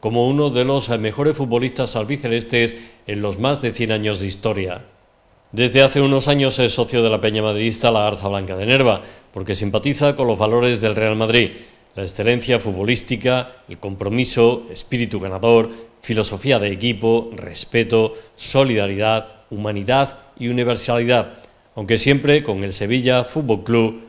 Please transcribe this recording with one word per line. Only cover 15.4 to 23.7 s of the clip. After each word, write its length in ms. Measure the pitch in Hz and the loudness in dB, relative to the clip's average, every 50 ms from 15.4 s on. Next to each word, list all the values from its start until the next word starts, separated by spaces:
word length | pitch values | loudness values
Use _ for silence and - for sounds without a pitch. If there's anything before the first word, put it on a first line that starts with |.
| 104 117 117 113 110 113 - - - - _ _ | 4 6 6 6 6 2 -4 -14 -18 -20 _ _
filosofía 560 | - - 117 107 107 - 104 98 - 135 135 117 | -8 -6 -2 -2 -2 -2 -4 -6 0 2 2 2
de 120 | 101 104 | 2 -2
equipo, 580 | 98 90 101 120 117 98 110 113 113 117 113 - 110 | -4 -2 -2 -4 -4 0 0 2 2 2 0 -4 -12
respeto, 760 | 104 - - 85 - - - - 117 113 110 117 113 110 107 - - - - _ | -14 -14 -14 -12 -12 -12 -2 0 0 0 2 2 2 2 0 -2 -8 -20 -20 _
solidaridad, 920 | - - - - 135 139 135 120 107 101 98 98 98 104 110 110 113 107 - - - _ _ | -12 -10 -2 2 2 2 2 2 0 0 -2 -2 -2 0 0 0 0 -2 -8 -20 -20 _ _
humanidad 720 | - 104 104 104 107 101 101 98 127 135 139 135 - - - - _ - | -10 -8 -6 -6 -6 -6 -2 0 2 2 2 0 -4 -16 -20 -20 _ -8
y 100 | 123 120 | -6 -4
universalidad, 840 | 120 123 123 120 120 113 - - 120 120 120 117 123 120 104 - - - - - _ _ _ _ _ | -2 0 0 0 -2 -2 -2 -2 0 0 2 2 2 2 2 -2 -10 -20 -20 -20 _ _ _ _ _
aunque 220 | - 104 90 117 110 | -12 -2 0 0 2
siempre 460 | - 139 139 139 127 143 147 151 147 | 4 4 2 4 4 4 2 2 2
con 200 | - 104 95 98 | -2 -4 -4 -4
el 100 | 98 95 | -6 -6
Sevilla 500 | - 104 101 120 127 123 127 127 123 120 | -6 -4 -2 -2 0 2 2 2 2 0
Fútbol 400 | - - 156 151 123 110 98 101 | -2 -4 -6 0 0 0 -2 0
Club 380 | - | 2